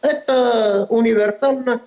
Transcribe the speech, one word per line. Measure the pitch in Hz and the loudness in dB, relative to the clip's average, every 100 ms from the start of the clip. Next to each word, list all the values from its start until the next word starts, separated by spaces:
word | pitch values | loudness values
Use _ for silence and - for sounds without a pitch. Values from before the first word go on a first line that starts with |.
Это | 285 294 - 262 247 226 214 196 196 | -2 -4 -2 0 2 2 0 0 0
универсально. | 226 226 214 208 208 269 269 254 233 | 0 2 2 0 0 -2 0 -2 -4